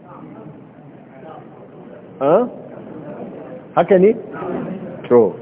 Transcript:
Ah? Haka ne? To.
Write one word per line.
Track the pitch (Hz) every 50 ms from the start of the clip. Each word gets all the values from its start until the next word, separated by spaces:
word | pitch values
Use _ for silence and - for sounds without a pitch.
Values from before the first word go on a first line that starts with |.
| - - - - - - 143 - - - - - - - - - - - - - - - - 170 - 160 156 - - - - - - - - - - - - - - - - -
Ah? | 135 139 160 208 247 - - - - - - - - - - - - - - - - - - - - - - - - - -
Haka | 151 175 165 202 185
ne? | 180 208 233 233 - - - - - - - - - 165 - - - - - - - -
To. | 120 120 113 92 82 -